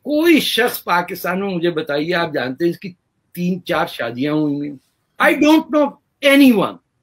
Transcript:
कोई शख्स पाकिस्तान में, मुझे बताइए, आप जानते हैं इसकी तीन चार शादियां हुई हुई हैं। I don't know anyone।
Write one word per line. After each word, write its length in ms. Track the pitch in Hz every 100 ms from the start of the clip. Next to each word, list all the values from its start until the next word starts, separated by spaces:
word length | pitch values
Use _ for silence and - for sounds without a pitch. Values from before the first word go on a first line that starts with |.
कोई 360 | - 302 339 302
शख्स 380 | - - 233 -
पाकिस्तान 640 | - 175 175 185 175 185
में, 120 | 202
मुझे 160 | 180 175
बताइए, 420 | 165 160 143 160
आप 200 | 175 165
जानते 300 | 147 123 127
हैं 80 | 170
इसकी 160 | 170 190 - _ _ _
तीन 260 | - 175 185
चार 260 | - 156 170
शादियां 480 | - 117 120 147
हुई 200 | 151 151
हुई 140 | 143 147
हैं। 120 | 135 _ _ _ -
I 160 | 285 302
don't 240 | 294 311
know 280 | 320 294 285 - _ _
anyone। 500 | 285 277 269 214 127 92 _ _